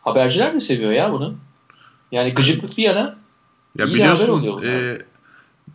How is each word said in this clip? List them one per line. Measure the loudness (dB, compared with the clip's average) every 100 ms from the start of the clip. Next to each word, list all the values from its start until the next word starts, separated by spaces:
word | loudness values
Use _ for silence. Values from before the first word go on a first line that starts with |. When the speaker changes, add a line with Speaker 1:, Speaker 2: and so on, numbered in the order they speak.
Speaker 1:
haberciler | -2 2 2 2 0
de | 0
seviyor | -2 -2 0
ya | 0 0
bunu. | -2 -6 -8 -18 _ _ _ -20 _ _
Yani | -2 0
gıcıklık | 2 2 0 -4 0
bir |
yana | 2 2
Speaker 2:
Ya | -2
Speaker 1:
iyi | -8 _ _ _ _ _ -4
de |
haber | 0
Speaker 2:
biliyorsun, | 4 4 4 2 2
Speaker 1:
oluyor | -2
bunlar. | -4 -4
Speaker 2:
e, | -4 -4 -8 -16 _ _ -20 _ _ -20